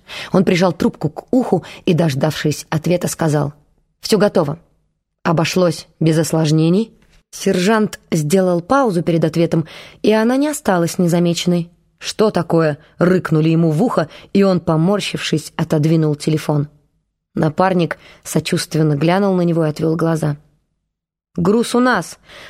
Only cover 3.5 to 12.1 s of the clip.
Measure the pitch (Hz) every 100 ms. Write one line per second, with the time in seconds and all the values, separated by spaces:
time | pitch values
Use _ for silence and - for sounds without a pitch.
3.5 | - _ _ _ _ - 202 202 196 147
4.5 | 160 _ _ _ _ _ _ 175 165 160
5.5 | - 175 - - - 160 160 151 160 156
6.5 | 156 160 185 226 _ _ _ _ - 196
7.5 | 185 185 220 208 - - 165 147 190 185
8.5 | 170 170 269 247 175 175 165 160 165 165
9.5 | 165 156 - - - 202 220 226 262 294
10.5 | 294 - 180 170 - 175 175 175 170 185
11.5 | 175 170 _ _ _ -